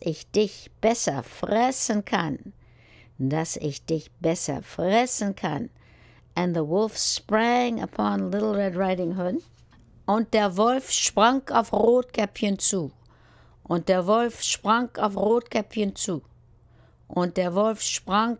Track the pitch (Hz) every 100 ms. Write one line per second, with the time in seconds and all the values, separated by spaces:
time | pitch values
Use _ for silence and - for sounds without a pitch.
0 | 170 156 - 208 208 - - - 220 240
1 | - 139 - - - 214 254 254 - 214
2 | - 196 160 131 196 - - - - -
3 | - - 131 151 165 - 151 139 - 160
4 | - _ 165 180 - 135 - - 175 220
5 | 247 - 202 190 180 147 240 - - -
6 | - - _ - 180 165 151 185 220 -
7 | - - - 214 233 247 247 226 190 -
8 | 208 202 185 202 220 202 196 175 190 180
9 | 175 190 180 285 - - _ - - -
10 | - 214 214 214 202 180 226 262 262 -
11 | - - 226 269 - 233 208 202 226 247
12 | 247 - 208 - 208 190 - 190 139 -
13 | _ _ _ - - - - 170 170 185
14 | 180 226 240 - - - 202 233 247 -
15 | 214 196 202 240 - 226 208 214 202 -
16 | - 156 - - _ _ _ _ _ _
17 | - 180 175 180 180 180 220 214 - -
18 | - 202 226